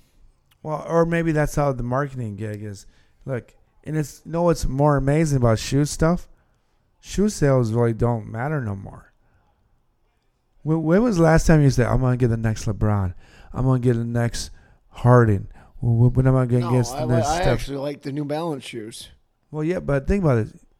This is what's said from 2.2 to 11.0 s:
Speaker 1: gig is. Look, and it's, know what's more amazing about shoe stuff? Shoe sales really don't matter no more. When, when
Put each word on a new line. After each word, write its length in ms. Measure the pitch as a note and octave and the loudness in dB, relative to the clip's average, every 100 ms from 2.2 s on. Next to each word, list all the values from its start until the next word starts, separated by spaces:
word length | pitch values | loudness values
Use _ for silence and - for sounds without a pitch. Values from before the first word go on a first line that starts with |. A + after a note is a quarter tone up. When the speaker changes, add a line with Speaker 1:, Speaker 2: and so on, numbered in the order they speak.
| A2+ G2+ | -10 -8
Speaker 1:
gig 260 | G#2+ G#2 | -10 -10
is. 240 | G#2 G2 - _ _ _ - | -12 -14 -20 _ _ _ -10
Look, 280 | B2+ - _ _ _ | -10 -10 _ _ _
and 140 | - D#3 | -6 -4
it's, 260 | D3 - | -6 -10
know 200 | - E3 | -10 -2
what's 200 | F3 D#3+ | 0 2
more 320 | - C3 D3 C#3 | -2 2 2 4
amazing 400 | C3+ D3 E3 C#3 | 2 2 2 2
about 220 | A#2+ A2 | 2 2
shoe 260 | - C3+ | 0 0
stuff? 440 | D3 - D#3+ F3 - _ _ _ _ _ _ _ | 0 0 0 0 -6 _ _ _ _ _ _ _
Shoe 240 | - - G#3+ | -10 -2 -2
sales 440 | - C#3+ C3 A#2 | 0 2 2 0
really 200 | A2+ A#2+ | 0 0
don't 380 | A2+ A#2 A#2 G#2+ | 0 -2 -2 -8
matter 300 | A2 C3+ D#3 | -10 -6 -6
no 160 | A2+ G2 | -6 -8
more. 360 | - - _ _ _ _ _ _ _ _ _ _ _ _ _ _ _ _ | -12 -18 _ _ _ _ _ _ _ _ _ _ _ _ _ _ _ _
When, 220 | C#3+ D#3+ | -2 -2
when 180 | D#3 F3+ | 2 2